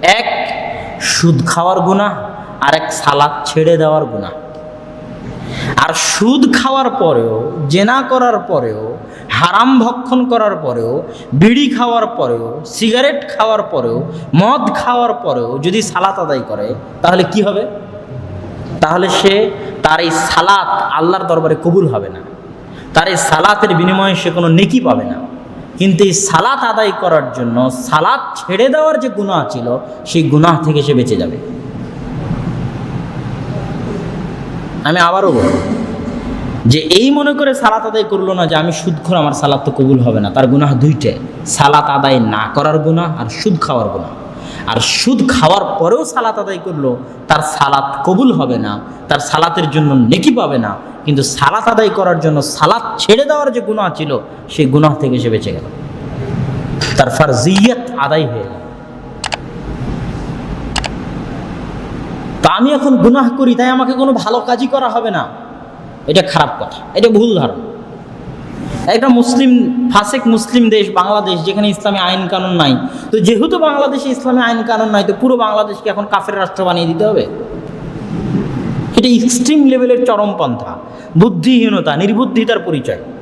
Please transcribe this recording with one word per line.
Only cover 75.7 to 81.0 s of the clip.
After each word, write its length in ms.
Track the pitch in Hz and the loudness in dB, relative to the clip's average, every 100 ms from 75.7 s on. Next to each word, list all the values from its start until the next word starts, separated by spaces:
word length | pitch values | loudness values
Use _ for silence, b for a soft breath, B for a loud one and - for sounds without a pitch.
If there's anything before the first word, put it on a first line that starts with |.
| 202 214 | -2 -4
এখন 160 | 190 202 | -4 -2
কাফের 240 | 202 196 196 | -2 -2 -4
রাষ্ট্র 240 | 185 - 185 | -4 -2 0
বানিয়ে 220 | 175 170 | 0 0
দিতে 140 | 165 160 | 0 2
হবে? 180 | 190 - - - - - - - - - - - - - - - - - - | 2 0 -6 -10 -12 -12 -12 -12 -12 -8 -6 -4 -2 -4 -6 -6 -6 0 2
এটা 140 | 247 240 | 4 4
এক্সট্রিম 420 | 240 247 247 302 269 | 4 2 2 4 4
লেভেলের 280 | 254 254 247 247 | 4 4 2 2
চরমপন্থা, 640 | 214 208 196 147 120 - 120 - B | 2 0 0 -2 -2 -8 -12 -16 B